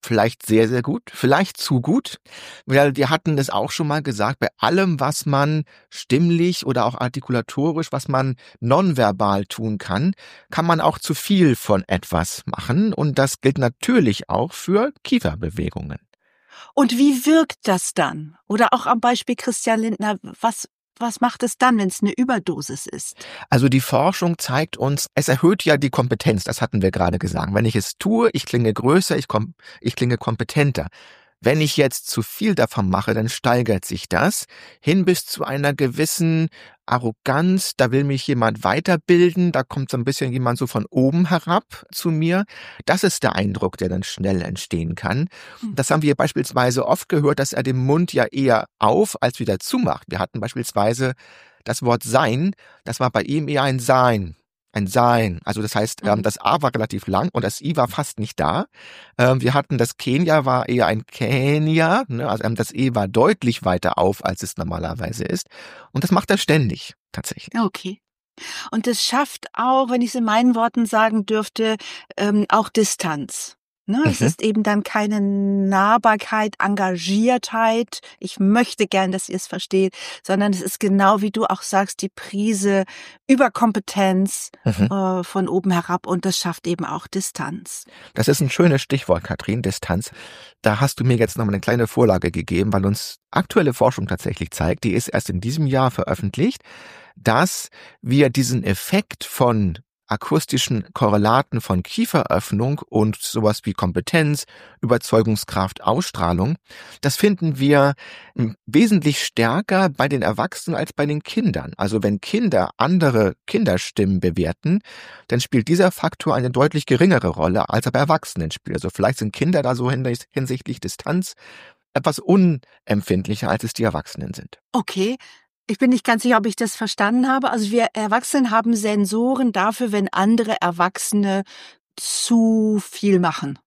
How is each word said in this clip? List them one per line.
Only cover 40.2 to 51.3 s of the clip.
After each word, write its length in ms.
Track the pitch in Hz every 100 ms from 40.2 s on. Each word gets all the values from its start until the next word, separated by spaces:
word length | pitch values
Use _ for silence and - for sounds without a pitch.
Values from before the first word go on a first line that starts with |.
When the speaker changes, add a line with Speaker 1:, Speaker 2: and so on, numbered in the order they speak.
| 135
Speaker 1:
jemand 240 | 127 123 120
so 120 | 127
von 180 | - 107
oben 440 | - 131 160 175
herab 540 | 170 - 180 - - -
zu 200 | - 175
mir. 320 | 156 160 180 208 - - -
Das 180 | - 185
ist 220 | 190 -
der 100 | 127
Eindruck, 420 | - 104 98 95 -
der 120 | 92
dann 160 | 92
schnell 360 | 95 - 95 95
entstehen 540 | 82 90 - 85 82
kann. 340 | 85 - 110 170 - - -
Speaker 2:
Hm. 160 | 226
Speaker 1:
Das 160 | 143 135
haben 120 | 156
wir 120 | 147
beispielsweise 720 | 139 156 - - 131 123 123 -
oft 220 | 151 -
gehört, 320 | 160 143 147
dass 120 | 139
er 120 | -
den 140 | 127 127
Mund 340 | 131 151 175
ja 140 | 139 120
eher 400 | 131 135 113 - _
auf 420 | 107 123 214 -
als 200 | 123 -
wieder 180 | - 95
zumacht. 460 | - - 110 69 -
Wir 120 | 92
hatten 180 | 95 -
beispielsweise 760 | 107 - 120 - 104 120 131 123 -